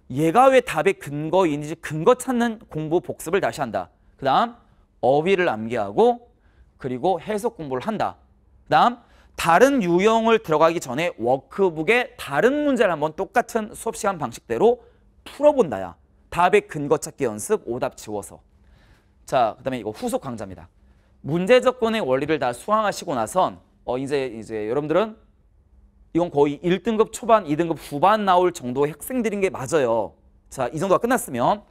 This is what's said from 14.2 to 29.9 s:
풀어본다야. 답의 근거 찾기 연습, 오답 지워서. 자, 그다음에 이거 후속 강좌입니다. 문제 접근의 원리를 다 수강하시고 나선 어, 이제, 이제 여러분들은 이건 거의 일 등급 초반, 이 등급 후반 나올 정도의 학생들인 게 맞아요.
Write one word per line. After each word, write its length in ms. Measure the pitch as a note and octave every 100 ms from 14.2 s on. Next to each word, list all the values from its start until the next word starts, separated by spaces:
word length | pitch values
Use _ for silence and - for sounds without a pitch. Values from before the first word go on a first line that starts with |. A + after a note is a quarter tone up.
| B2+ - - A2+ G#3 A#3+ - _ _ _ -
풀어본다야. 720 | - D4 C#4+ F3 G2 F2+ - _ _ -
답의 300 | D#3+ F3+ G3+
근거 360 | - D#3 C#3+ D#3+
찾기 260 | - -
연습, 380 | B2+ G#2+ - - -
오답 300 | A#2+ C3 -
지워서. 440 | - G#2 F#2+ D#2+ _ _ _ _ _ _ _ _ -
자, 280 | C3+ A2+ -
그다음에 180 | C3 B2+
이거 140 | G#2
후속 300 | G#2+ B3 B3
강좌입니다. 480 | C#3+ A#2 G2 F2+ E2 _ _ _ _ _
문제 400 | C3 E3+ F#3 B3+
접근의 400 | B3+ B3 A3+ A3
원리를 380 | D3+ C3 D3 D#3
다 120 | C3
수강하시고 640 | - - G#3+ G#3 - F3+
나선 460 | C3 A2 F#3 D#3 F2 _ _ -
어, 140 | B2+
이제, 260 | C3+ C#3+ C3
이제 420 | A2 G2+ A2 G#2+
여러분들은 580 | B2+ D3 E3 A3 A3 _ _ _ _ _ _ _ _ _
이건 180 | D#3+ F3
거의 280 | C#3+ D3 C#3+
일 180 | F3 F#3
등급 300 | A#3 A3 A3
초반, 340 | - A3+ A3 E3
이 100 | D3
등급 220 | E3+ D#3+
후반 460 | - C#3+ F3+ A3 G3+
나올 260 | F3+ F3+
정도의 420 | E3+ B2 B2 C#3+
학생들인 460 | D#3+ - B3+ A3 G3+
게 120 | F#3+
맞아요. 640 | G#2 B2+ D#3 B2